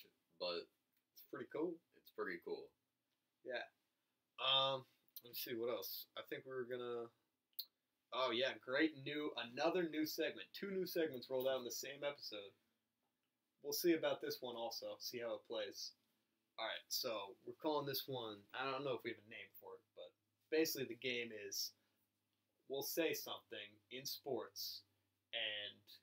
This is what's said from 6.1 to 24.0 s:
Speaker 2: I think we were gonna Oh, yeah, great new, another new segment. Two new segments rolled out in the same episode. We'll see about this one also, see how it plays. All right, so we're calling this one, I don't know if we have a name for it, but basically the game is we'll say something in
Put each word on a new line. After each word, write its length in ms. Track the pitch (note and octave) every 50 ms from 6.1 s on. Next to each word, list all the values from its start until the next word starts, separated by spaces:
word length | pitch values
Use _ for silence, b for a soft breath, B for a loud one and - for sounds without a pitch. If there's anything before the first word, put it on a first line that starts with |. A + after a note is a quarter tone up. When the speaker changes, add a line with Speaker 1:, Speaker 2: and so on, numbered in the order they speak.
| -
Speaker 2:
I 60 | - A2 -
think 160 | D3+ C#3 C3
we 80 | C3 C3
were 80 | C3 B2
gonna 460 | A#2 B2+ B2 B2 B2 A#2+ A#2 A#2 A#2 - _ _ _ _ _ _ _ _ - - - _ _ _ _ _ _ _ - A#2
Oh, 180 | B2 C3 B2 A2+
yeah, 200 | A#2 C3+ B2+ A2 A2 -
great 320 | B2+ B2+ C#3+ D#3+ D#3 D3+ C3+ C3+
new, 260 | D3 D3 D3+ D3+ D3+ - A#2+ A#2 A#2+ A#2+
another 360 | C3+ D3+ E3+ - F#3 F3 D#3
new 180 | D3+ D#3 D#3
segment. 420 | D#3 - - D#3 C#3 A2 G#2+ F#2 - -
Two 160 | - G3 G3+
new 160 | F#3+ F#3+ F3+
segments 420 | E3+ - F3 E3 A#3 - B2 A#2 -
rolled 160 | C3+ B2+ B2+
out 120 | C3 C3+ B2+
in 60 | B2
the 60 | A#2
same 300 | - - - C3 C#3+ C#3+ C#3+
episode. 460 | C#3+ C#3 - - - G#2+ G#2 G2+ G2 - _ _ _ _ _ _ _ _ _ _ _ _ _ _ _ _ _ _ _ _ _ -
We'll 100 | C#3+ C3+
see 160 | - - F3 E3
about 280 | D#3 D3+ C#3+ C#3 - -
this 160 | C#3 - -
one 160 | C3+ B2 A#2
also, 400 | A#2 A#2 A2 - - - G#2 G#2+ -
see 200 | - - B2+ A#2+
how 140 | A#2 A2+ G#2+
it 120 | G#2 -
plays. 460 | - A#2 A2 G#2 G2+ - - - - - _ _ _ _ _ _ _ _ _ _ _ _ -
All 60 | A2+
right, 200 | G#2+ F2 D2+ - -
so 480 | - - - B2 A2 G#2+ G2 G2 F#2+ - -
we're 120 | B2 A#2 -
calling 260 | - D#3 D3+ D3 C#3
this 180 | C#3 C3 A#2 - -
one, 300 | C3 B2 A2+ A2 G#2 G2+ G2+ - -
I 80 | B2 C3 C3+
don't 120 | C3+ C3+ C#3+
know 100 | C#3 B2
if 80 | A2 -
we 60 | A#2
have 120 | A2 G#2 G#2
a 80 | A2
name 200 | A2+ G#2 G2 F#2+ - -
for 140 | - F#2+ F#2+ -
it, 60 | _ _ -
but 160 | F2+ F2 F2 _ _ _ _ _ _ _ -
basically 380 | D#3 D#3 D#3+ D#3 - D3 B2+ A2+
the 100 | A#2 -
game 320 | - B2+ B2 A#2+ A#2+ A#2 A2 G#2+ G2+
is 260 | G2 - - - - - _ _ _ _ _ _ _ _ _ _ _ _ _ _ _ _ _ _ -
we'll 140 | C3 C#3 C#3
say 300 | - - E3+ E3 D3+ C#3+
something 560 | - - A#2+ G#2 - - - A2+ G#2+ G#2 G2+ G#2 G#2+ _ - A#2+
in 120 | B2+